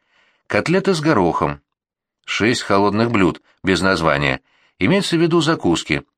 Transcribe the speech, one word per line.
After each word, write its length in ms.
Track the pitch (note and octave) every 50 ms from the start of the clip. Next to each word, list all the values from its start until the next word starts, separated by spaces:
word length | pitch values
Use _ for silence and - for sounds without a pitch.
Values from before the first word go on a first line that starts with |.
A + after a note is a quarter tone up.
| _ _ _ _ _ _ _ _ _
котлеты 480 | _ - G#2 - - F3 F#3+ F#3+ G3 F#3+
с 60 | D#3 C#3+
горохом. 580 | E3 D3 G#2+ F2 E2 D2+ - E2 D2 D2 C#2+ _ _ _ _ _ _ _ _ _ _ _ _ _
Шесть 380 | - - - G2 A#2 B2 - -
холодных 480 | - G2+ G2 G2+ G2+ G2 G#2+ A#2 A#2+
блюд 320 | A2+ G2+ F#2+ E2 C#2+ - - _ _ _ -
без 200 | F#2+ F#2 E2+ F#2
названия, 580 | F#2+ F#2+ E2 D#2+ D#2+ C#2+ C#2+ D2 C2+ C2 - - _ _ _ _ _ _ _
имеется 400 | F2+ A2 F#3 G3+ - - E3+ D#3+
в 20 |
виду 220 | E3+ E3 E3 E3+ D3
закуски, 600 | D#3 E3 C3 - F2 E2 - - - D#2 C#2 - _ _